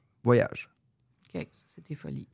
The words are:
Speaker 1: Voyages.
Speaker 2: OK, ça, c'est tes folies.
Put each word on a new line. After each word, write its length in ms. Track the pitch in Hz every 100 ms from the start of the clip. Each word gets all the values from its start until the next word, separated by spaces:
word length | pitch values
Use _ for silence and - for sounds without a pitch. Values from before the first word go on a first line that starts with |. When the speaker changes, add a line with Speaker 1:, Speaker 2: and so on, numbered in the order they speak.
| _ _
Speaker 1:
Voyages. 460 | 120 120 - - - _ _ _ _ _ _ 170
Speaker 2:
OK, 120 | 151
ça, 100 | - -
c'est 160 | -
tes 120 | - 147
folies. 320 | 151 135 -